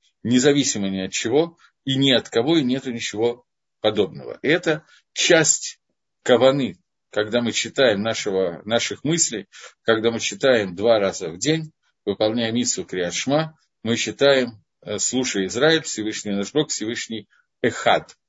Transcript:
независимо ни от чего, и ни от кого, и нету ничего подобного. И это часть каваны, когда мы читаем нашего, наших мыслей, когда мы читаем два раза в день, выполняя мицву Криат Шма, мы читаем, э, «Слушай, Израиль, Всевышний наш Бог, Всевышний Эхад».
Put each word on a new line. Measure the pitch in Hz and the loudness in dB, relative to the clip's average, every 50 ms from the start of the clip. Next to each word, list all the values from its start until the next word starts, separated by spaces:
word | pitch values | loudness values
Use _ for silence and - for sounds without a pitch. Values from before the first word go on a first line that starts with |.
| _ _ _ _ - | _ _ _ _ -2
независимо | 113 123 123 131 147 143 143 123 - - 107 98 98 | 0 2 4 4 4 4 4 2 0 0 -2 -2 -2
ни | 98 95 | -2 -4
от | 95 98 - | -4 -4 -6
чего, | - - 113 123 151 170 170 - _ _ _ _ _ - | -4 -2 0 2 2 2 0 -4 _ _ _ _ _ -8
и | 135 135 | -4 -2
ни | 135 139 135 127 | 0 2 4 4
от | 110 - - | 2 2 0
кого, | - 117 117 151 170 | -2 0 2 2 2
и | 160 135 | 2 2
нету | 123 123 135 - 131 117 | 0 -2 -4 -4 -6 -8
ничего | 117 110 - - 104 117 120 120 - _ _ _ _ _ _ _ _ | -8 -8 -8 -4 -2 -2 -2 -2 -4 _ _ _ _ _ _ _ _
подобного. | - 107 104 104 - - - 71 64 58 - - - | -2 0 2 2 0 -2 -2 -10 -14 -14 -12 -6 -2
И | 135 | 0
это | 160 175 - 165 156 156 - _ - - _ _ - | 0 0 2 0 -2 -2 -4 _ -20 -20 _ _ -6
часть | - - - 175 160 151 - - - - - - _ _ _ _ _ _ _ _ _ - | -2 4 6 6 6 6 4 2 0 -2 -10 -14 _ _ _ _ _ _ _ _ _ 2
каваны, | - 123 110 127 135 135 143 127 101 85 _ _ _ _ _ _ _ | 4 4 6 6 6 4 4 0 -4 -6 _ _ _ _ _ _ _
когда | - 107 107 107 110 120 120 | -4 -2 -2 0 0 -2 -2
мы | 110 - | 0 -2
читаем | - - 113 - - 135 117 104 98 107 | -4 -4 -4 0 2 4 4 4 2 0
нашего, | 113 113 - - 107 95 95 95 87 87 71 92 | -2 -4 -4 -4 -2 0 0 0 -2 -4 -6 -6
наших | 107 113 117 - - 101 - - | -2 -2 0 0 -2 -8 -6 -4
мыслей, | 143 170 165 - - 120 98 95 _ - - - - - _ - | -2 0 0 0 -2 -2 -8 -10 _ -18 -20 -20 -20 -20 _ 0
когда | - 113 110 107 117 | 2 2 2 2 0
мы | 113 110 | -2 -2
читаем | - - 104 98 139 135 127 113 101 92 85 | -4 -6 -6 0 2 2 4 4 2 -2 -4
два | 90 104 117 113 107 | 0 2 4 4 4
раза | 98 95 85 - 95 80 | 2 0 -2 -4 -8 -8
в | 80 95 | -8 -4
день, | 110 147 160 160 160 156 _ _ _ _ _ _ - | -2 -2 -2 -2 -2 -8 _ _ _ _ _ _ -6
выполняя | 104 98 - 110 107 113 120 113 113 113 | -4 -2 0 0 -2 0 -2 -2 -2 -2
мицву | 120 120 - - 95 87 | -2 -2 -2 -4 -6 -6
Криат | - 95 92 87 87 87 | -8 -6 -4 -4 -4 -4
Шма, | - - 131 139 156 160 156 - _ _ _ _ _ - | -6 -4 -2 0 -2 -2 -4 -8 _ _ _ _ _ -4
мы | 113 117 | -4 -2
читаем, | 110 - 110 104 - 139 143 139 131 123 117 110 104 _ _ _ _ - | -2 -2 -4 -2 2 4 4 4 4 2 -2 -6 -16 _ _ _ _ -10
э, | - 104 101 | -8 -6 -4
«Слушай, | - - 120 131 127 - - 101 95 | -4 -2 -2 -2 -2 -2 -2 -2 -2
Израиль, | 92 101 120 139 160 160 156 151 | -2 -2 2 2 2 2 2 -2
Всевышний | - - 107 104 107 104 - - 104 101 | -4 -8 -6 -6 -6 -6 -8 -6 -6 -4
наш | 101 101 - - | -4 -4 -2 -2
Бог, | 151 151 - | -2 -2 -2
Всевышний | - - 110 110 120 110 - - 113 107 101 _ _ _ _ _ _ _ | -4 -6 -6 -6 -6 -8 -8 -8 -10 -12 -12 _ _ _ _ _ _ _
Эхад». | - 117 - - - 117 95 82 - - - _ _ | -2 -2 -2 0 2 2 2 2 0 -4 -20 _ _